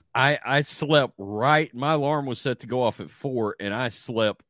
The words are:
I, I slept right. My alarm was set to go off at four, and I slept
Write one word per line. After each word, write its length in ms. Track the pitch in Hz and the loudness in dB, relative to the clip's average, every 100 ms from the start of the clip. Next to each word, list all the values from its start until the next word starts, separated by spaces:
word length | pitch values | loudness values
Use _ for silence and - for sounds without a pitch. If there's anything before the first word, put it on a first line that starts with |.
| _ | _
I, 240 | 120 139 147 | 2 2 2
I 180 | 120 143 | 0 0
slept 500 | 143 - 147 147 127 - | 0 -4 2 4 4 -2
right. 560 | 98 104 131 151 156 | -8 0 4 4 2
My 200 | 120 143 | -4 0
alarm 320 | 156 139 151 139 | 0 2 0 -2
was 160 | 117 | -4
set 180 | 135 120 | -4 -4
to 80 | 107 | -4
go 160 | 127 | 0
off 160 | 117 - | 0 -2
at 100 | 80 | -10
four, 460 | - 143 123 104 - | -8 -4 -2 -2 -4
and 160 | 101 | -6
I 140 | 110 123 | -4 -4
slept 540 | - - 113 107 - | -6 -6 0 2 0